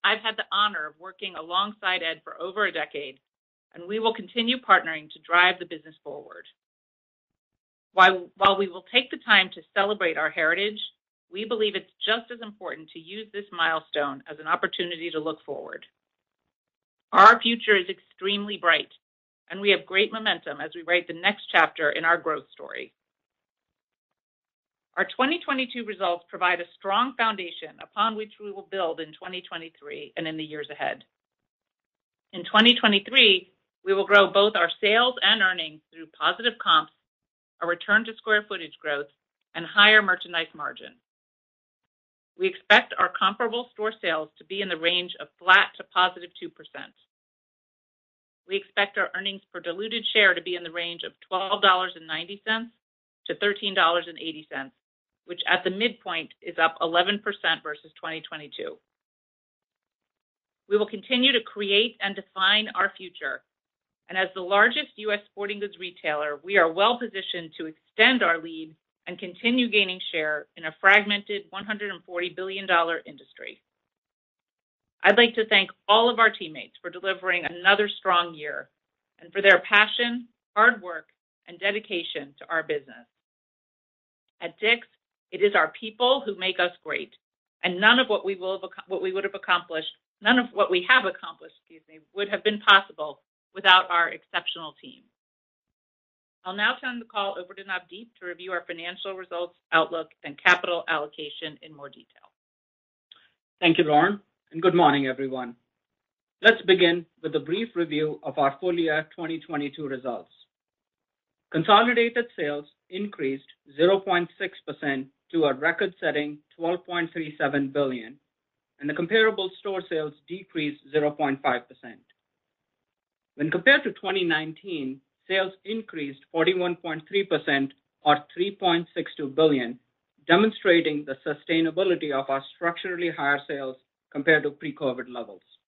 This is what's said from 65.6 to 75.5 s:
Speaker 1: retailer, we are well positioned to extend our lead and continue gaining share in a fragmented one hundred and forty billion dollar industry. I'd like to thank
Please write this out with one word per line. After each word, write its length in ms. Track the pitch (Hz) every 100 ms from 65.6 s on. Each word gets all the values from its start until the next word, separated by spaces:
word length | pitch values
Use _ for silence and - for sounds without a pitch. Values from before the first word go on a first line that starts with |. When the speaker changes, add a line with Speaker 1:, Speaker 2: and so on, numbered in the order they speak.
| 202 180
Speaker 1:
retailer, 600 | 185 175 160 151 151 147
we 140 | 170 202
are 140 | 165
well 280 | 165 214 240
positioned 520 | 240 190 185 180 165 -
to 100 | 160
extend 540 | - _ - 233 254
our 180 | 180 165
lead 340 | 165 160 160 156 _ _ -
and 100 | 175
continue 520 | 185 180 233 254 240
gaining 300 | 208 190 185 -
share 360 | 165 151 151 147 -
in 80 | 160
a 100 | -
fragmented 640 | 190 208 208 202 202 202 -
one 140 | 190 202
hundred 260 | 208 202
and 120 | 175
forty 260 | - 175 180
billion 380 | 160 190 196 190
dollar 340 | 170 165 165 -
industry. 560 | 143 135 - 62 - _ _ _ _ _ _ _ _ _ _ _ _ _ _
I'd 140 | 185 202
like 180 | 233 233
to 120 |
thank 220 | 220